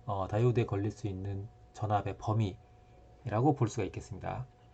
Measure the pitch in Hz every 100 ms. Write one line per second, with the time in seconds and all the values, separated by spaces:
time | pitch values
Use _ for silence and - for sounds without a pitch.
0 | - 98 92 104 123 120 107 98 104 -
1 | 104 92 98 98 104 - - - 104 101
2 | 101 - - 110 101 - - - - -
3 | - - - 107 147 139 113 - 92 -
4 | - 92 90 101 131 - -